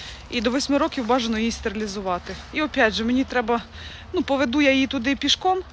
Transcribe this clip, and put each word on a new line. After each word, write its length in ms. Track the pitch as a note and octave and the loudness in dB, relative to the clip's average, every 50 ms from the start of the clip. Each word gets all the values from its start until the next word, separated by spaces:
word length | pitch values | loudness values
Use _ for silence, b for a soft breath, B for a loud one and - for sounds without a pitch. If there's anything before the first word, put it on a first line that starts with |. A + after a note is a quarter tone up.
| B B B B B B | B B B B B B
І 100 | - A#3+ | -2 0
до 100 | G#3+ B3 | 0 2
восьми 280 | A#3 C#4+ - - C#4 C#4 | 2 2 2 2 2 4
років 280 | D#4 E4 - C#4 A#3 | 2 2 0 0 0
бажано 320 | G#3 B3 C4 A3+ A3+ A3+ G#3+ | 2 2 2 2 2 0 0
її 120 | A3+ A#3 | 0 0
стерилізувати. 840 | A3+ - - A3+ G3+ A3 G#3+ G3+ F#3+ G#3 F#3+ F#3+ F3 F3 - - F#3 - - - - | -2 -2 -4 -4 -4 -4 -4 -4 -4 -4 -2 -2 -2 -2 -4 -8 -12 -12 -12 -6 -2
І 100 | D4 D#4 | -2 -2
опять 320 | - - C4+ A#3+ A3 F#3 | 0 2 4 4 4 4
же, 100 | F#3 A3+ | 2 0
мені 200 | A#3 B3 C4 C4 | 2 2 2 0
треба, 380 | - - B3 A#3 A3+ A#3+ A#3 - - B B B B B B B B B | 0 0 -2 0 2 0 -2 -2 -6 B B B B B B B B B
ну, 100 | F4+ - | -2 0
поведу 380 | - C#4 C4 D4 A#3+ A#3 D4+ | 0 2 2 2 2 2 4
я 120 | D4 C4+ C4+ | 4 4 4
її 140 | C4+ C4+ | 4 2
туди 300 | - C4+ C#4 A3 C#4 C#4 | 2 0 -2 -2 -2 -2
пішком, 420 | - - C#4+ - - - F#4 F#4 F#4+ F4+ - | 0 0 0 0 2 2 2 2 0 -2 -6